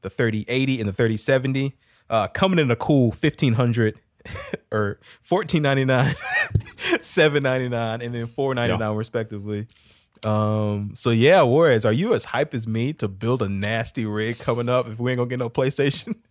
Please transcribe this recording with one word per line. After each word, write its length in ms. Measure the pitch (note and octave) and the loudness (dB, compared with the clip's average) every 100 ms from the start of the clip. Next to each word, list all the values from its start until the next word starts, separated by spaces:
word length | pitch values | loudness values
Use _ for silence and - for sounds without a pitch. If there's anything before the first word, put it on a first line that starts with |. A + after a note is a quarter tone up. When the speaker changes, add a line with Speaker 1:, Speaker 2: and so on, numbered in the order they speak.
Speaker 1:
the 80 | F#2+ | -8
thirty 360 | - A#2 G#2+ G#2 | -2 0 -2 -2
eighty, 320 | B2+ C3+ C3 | -2 0 -2
and 100 | G#2 | -2
the 40 | |
thirty 240 | F#2+ A2+ A2 | 0 0 0
seventy. 580 | - C3 C3 C3+ C3+ - _ _ - | 0 0 0 -2 -4 -8 _ _ -2
Uh, 180 | A2+ F#2+ | -2 0
coming 320 | - F#3+ F3 | 0 2 4
in 100 | C#3 | 2
a 60 | A#2 | 0
cool 360 | - C#3+ A#2+ | 2 4 4
fifteen 420 | - D#3 - C3+ | 2 -2 2 0
hundred 460 | A2+ B2 A#2 A2 - _ _ - - | 2 2 2 0 -2 _ _ -16 -14
<laughs> 360 | - - _ | -10 -12 _
or 280 | G#2+ G2+ - - - | -4 -4 -6 -16 -20
fourteen 420 | - F3+ F3 D#3+ | -2 -2 0 0
ninety-nine, 500 | C#3+ C#3 C3 B2+ C3+ - - F5+ - - | 2 2 2 2 2 -2 -4 -2 0 -2
<laughs> 460 | - - - E4+ | -4 -8 -2 -2
seven 400 | - - D#3 C#3+ | 0 2 4 2
ninety-nine, 580 | C#3 C3 B2+ A#2 A2+ A2+ | 0 0 -2 -4 -4 -6
and 120 | A#2+ | -6
then 140 | A#2+ A#2 | -6 -6
four 260 | C3 C3+ | -4 -2
ninety-nine 260 | B2+ A#2+ A2+ A2 | 0 0 0 -2
Speaker 2:
Yeah. 40 | G#2+ | -4
Speaker 1:
respectively. 720 | A2+ A#2+ A2 G#2 G2+ G#2 A2 _ _ _ _ _ | -4 -6 -6 -8 -8 -8 -8 _ _ _ _ _
Um, 680 | A2 G#2+ G#2+ G#2+ G#2+ G#2 G#2 - | -2 0 2 0 0 -2 -6 -4
so 140 | A#2+ | 0
yeah, 320 | A2+ C3 F#3+ | 4 6 6
Juarez, 440 | C3 C#3 E3 A#2 G#2+ | 6 6 4 4 2
are 80 | |
you 200 | A#2 G#3+ | 2 0
as 120 | C3 - | 0 0
hype 280 | B2 D3 | -2 -2
as 140 | A2+ A2+ | -4 -4
me 260 | A2+ B2+ | -2 -4
to 140 | D#3 G#2 | -4 -8
build 340 | F#2+ A2 B2+ | -4 -2 -2
a 80 | G2+ | -2
nasty 560 | G2 G#2 A2+ A2+ - G#2+ | -2 -2 -2 -4 -6 -4
rig 320 | G#2+ A2 A#2 | -4 -4 -4
coming 320 | - A#2+ A#2+ | -4 -2 0
up 180 | B2+ A#2 | 0 -2
if 120 | A2 | -4
we 120 | A#2+ | -4
ain't 60 | B2+ | -2
gonna 120 | B2 | -2
get 100 | B2+ | -4
no 100 | A#2 | -4
PlayStation? 640 | C#3 C3 C#3 C#3 - - A3 _ | -2 -2 0 0 -2 -6 -10 _